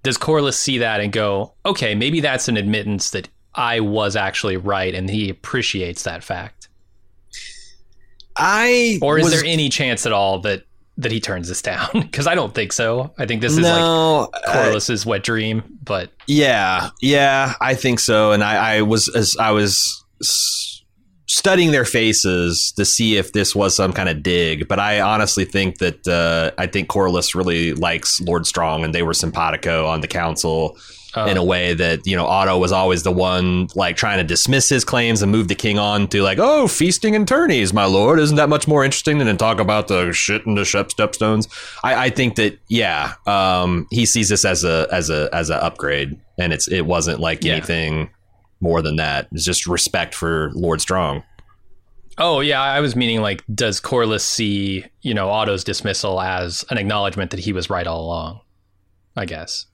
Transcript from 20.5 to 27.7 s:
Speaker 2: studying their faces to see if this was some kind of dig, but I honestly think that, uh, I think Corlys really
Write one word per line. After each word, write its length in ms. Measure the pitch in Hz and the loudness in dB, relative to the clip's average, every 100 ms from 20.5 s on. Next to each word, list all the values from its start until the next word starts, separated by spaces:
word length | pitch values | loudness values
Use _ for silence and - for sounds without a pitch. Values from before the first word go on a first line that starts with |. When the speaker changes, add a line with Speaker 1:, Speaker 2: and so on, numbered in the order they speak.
| - - - _ _ _ _ - | -4 -8 -12 _ _ _ _ -4
Speaker 2:
studying 440 | - 196 190 170 | 0 4 4 4
their 140 | 143 | 4
faces 840 | 117 120 113 104 95 90 87 82 - - | 2 2 2 2 2 2 0 0 -2 0
to 80 | |
see 320 | 98 - 110 104 | 0 2 2 2
if 160 | 92 | 2
this 200 | 104 98 | 0 0
was 220 | 101 98 | 2 2
some 160 | - 95 | 2 0
kind 160 | 90 92 | 0 -2
of 160 | 78 | -2
dig, 460 | 80 87 82 78 80 | 0 2 2 -2 -2
but 100 | 98 | 0
I 220 | 104 104 | 0 2
honestly 420 | 98 107 104 - | 2 2 0 0
think 360 | 92 98 95 90 | 0 0 -2 0
that, 280 | 90 80 90 | -4 -2 -2
uh, 440 | 85 85 82 80 - | 0 2 0 -2 -2
I 100 | 90 | -4
think 200 | 101 85 | -4 -2
Corlys 480 | 101 92 87 - | 0 2 2 -2
really 380 | 87 90 85 85 | -2 0 2 0